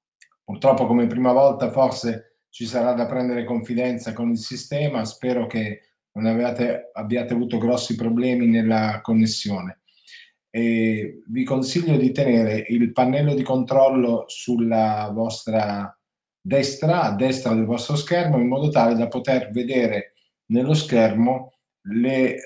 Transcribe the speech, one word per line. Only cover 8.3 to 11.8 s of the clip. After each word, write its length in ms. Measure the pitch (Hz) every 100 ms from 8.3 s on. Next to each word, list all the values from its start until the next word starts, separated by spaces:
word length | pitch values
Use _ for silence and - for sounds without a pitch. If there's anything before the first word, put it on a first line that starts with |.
| 123 117
nella 540 | 113 110 110 110 107
connessione. 760 | - 113 110 - 104 98 90 - _ _ _ - - _ _
E 680 | 113 117 113 113 107 95 - -
vi 160 | 120
consiglio 520 | 127 131 127 175